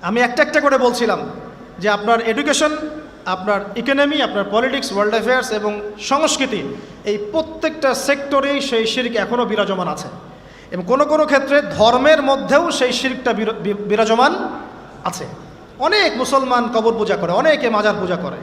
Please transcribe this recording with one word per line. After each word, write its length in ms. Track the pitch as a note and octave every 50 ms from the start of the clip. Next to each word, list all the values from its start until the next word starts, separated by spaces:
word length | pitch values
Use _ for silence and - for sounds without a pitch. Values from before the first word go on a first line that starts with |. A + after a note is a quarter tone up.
| -
আমি 180 | E3+ G#3 A#3
একটা 220 | B3 A#3+ B3 C4+ D4+
একটা 180 | D4 D4+ D4+
করে 180 | C#4 C#4+ C4+ C4
বলছিলাম 420 | C4 A#3+ A#3 - A#3+ A3 F#3+ E3 - - - - - - - - - - - -
যে 100 | E3+ G#3
আপনার 320 | G#3 G#3 G#3 G#3 A#3 A3+
এডুকেশন, 560 | A3 A3 A3+ A3+ C#4+ C#4+ C#4+ - D#4+ D4+ D#4 D4+ - D#4 - - - - - - -
আপনার 340 | - F#3 F#3 - G#3 G3+ G3 G3+ G3+ -
ইকোনমি, 460 | A#3+ A#3 B3+ C#4 C#4 C#4+ C#4+ D4+ D4+ C4
আপনার 220 | G#3 - G3+ G3 G3+
পলিটিক্স, 420 | G3+ A3 B3 C4 B3 C#4 - - F#3+
ওয়ার্ল্ড 220 | G3 G#3 G#3+ G#3+
অ্যাফেয়ার্স 380 | A3+ G3+ A3 B3+ B3+ A#3+ - G#3+
এবং 280 | G#3+ G3+ G#3 G#3 - - - - -
সংস্কৃতি, 760 | - - C4+ C#4+ D#4+ D4+ - - C4+ - A3 G3 C3+ - - - - - - - -
এই 140 | G#3+ G#3 G#3 G#3 - -
প্রত্যেকটা 640 | D#4+ D#4 D#4 - - - D#4 D#4 D#4 - C4+ B3
সেক্টরেই 680 | B3 - - C#4 C#4 C#4 C#4 C#4 C#4+ C4+ C#4 C#4+ C#4
সেই 260 | C#4 - A#3+ A3+ A3+
শিরক 300 | A3+ - B3+ B3 A#3+ A#3
এখনও 280 | A3 G3 F#3+ A3+ A#3+ A#3+
বিরাজমান 440 | F#3+ G#3 G#3+ G3+ F#3 F#3+ F3+ F3 E3
আছে, 200 | D3+ D3 - - - - - - - - - - - - - -
এবং 140 | - F3+ F3
কোনো 180 | F3+ B3 C4+ D4
কোনো 200 | D4 D4+ D#4 D4+
ক্ষেত্রে 380 | D4 C4+ C#4 C#4 C4+ C#4 D4 C#4+
ধর্মের 600 | D4 - - G#3 A3+ A#3+ B3 C4 D4 D#4+ D4 C#4
মধ্যেও 480 | C4+ C4+ C4+ G#3 F#3+ B3 D4 F4 E4+
সেই 220 | - - C4 B3 B3
শিরকটা 400 | A#3+ - C4 B3+ - B3+ B3 A3+
বির-, 200 | G3 A3 G#3 A3+
বি-, 220 | - E3+ G3 G3+
বিরাজমান 760 | G3+ G#3 G3 G3+ G#3+ A3+ G#3+ A3+ A3+ B3+ C#4+ E4+ - - - - - - - - - - - - - -
আছে। 220 | F#3 F3+ - D#3 A2+ - - - - - - - - - -
অনেক 380 | B3 D#4 F#4+ G#4+ G4 D#4 -
মুসলমান 520 | A#3 B3+ - C#4 C4+ C4 B3+ B3+ B3 A#3 A3 A#3+
কবর 180 | A#3 G#3+ A#3 A3+
পূজা 240 | A3+ G#3+ - F#3+
করে, 160 | - F#3 E3 F3
অনেকে 380 | G3+ C4+ D#4+ D4+ C#4+ C4+ A#3
মাজার 240 | A3 G#3 G#3 G#3+ G3+ G#3
পূজা 160 | F#3+ F3+ F3+
করে 200 | E3+ F3+ C#3+ B2 -